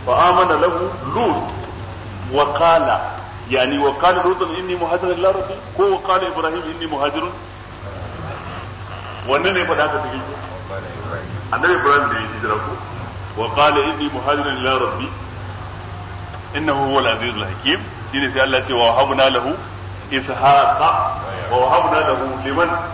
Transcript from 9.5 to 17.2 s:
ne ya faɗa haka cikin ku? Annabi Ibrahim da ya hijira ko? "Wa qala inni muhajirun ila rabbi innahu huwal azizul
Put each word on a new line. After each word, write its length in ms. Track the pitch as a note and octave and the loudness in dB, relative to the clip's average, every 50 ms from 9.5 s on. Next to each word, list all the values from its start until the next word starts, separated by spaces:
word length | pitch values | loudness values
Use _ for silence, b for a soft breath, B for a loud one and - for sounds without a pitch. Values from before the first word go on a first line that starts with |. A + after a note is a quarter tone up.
ne 60 | G3 F3+ | 0 0
ya 60 | F3 | 0
faɗa 160 | E3 E3 C#3+ | 0 2 2
haka 160 | D3+ D3 D3 - | 2 0 0 -4
cikin 180 | - D3 C3+ C3 | -4 -4 -6 -8
ku? 120 | B2+ C3+ C#3+ - - - - - - - G2 G2 - - - - - G2 - - - - - G2+ - - | -8 -8 -10 -10 -10 -10 -10 -12 -10 -8 -10 -8 -8 -10 -10 -10 -8 -8 -8 -8 -8 -8 -10 -10 -6 -4
Annabi 200 | A2+ A#2+ D3 F3 | -2 0 2 2
Ibrahim 360 | F3+ - B2+ C#3+ C#3+ C#3+ C#3+ - | 2 4 4 4 4 4 2 0
da 60 | - | -2
ya 100 | A2+ G#2+ G#2+ | -4 -4 -6
hijira 220 | G#2+ G2+ A2 A2 G#2+ | -8 -6 -4 -2 -2
ko? 180 | G#2+ G#2 F#2+ F#2+ - - - - - - - - - - - - | -2 -2 -6 -8 -8 -10 -12 -10 -10 -10 -10 -10 -12 -12 -10 -6
"Wa 120 | G#2 A2+ A#2 - | -4 -4 -2 2
qala 240 | C#3+ D3 D3+ D3 C#3+ C#3 D3+ | 4 4 6 6 4 2 2
inni 160 | D#3 D3 D3 C#3+ | 0 -2 -4 -4
muhajirun 480 | C3+ B2+ B2 C#3 D3 D3 C#3+ C#3+ C3+ | -4 -2 0 0 0 0 0 -2 -2
ila 160 | B2+ B2+ C3 C3+ B2+ | -2 0 0 2 2
rabbi 300 | B2 A#2 - - C3 C3 - - - - - - - - - - - - - - - - - - - - - - - - - - - - - | 0 0 -2 -4 -6 -6 -8 -10 -10 -12 -12 -12 -12 -10 -10 -10 -12 -12 -12 -12 -12 -12 -12 -12 -12 -12 -12 -12 -12 -12 -12 -12 -12 -6 -6
innahu 280 | C#3+ D#3 D#3 C#3 C#3 C#3 C3+ | -2 0 0 0 2 2 2
huwal 180 | C#3 C3+ B2 | 2 2 4
azizul 380 | A#2 A2+ A2 | 2 0 0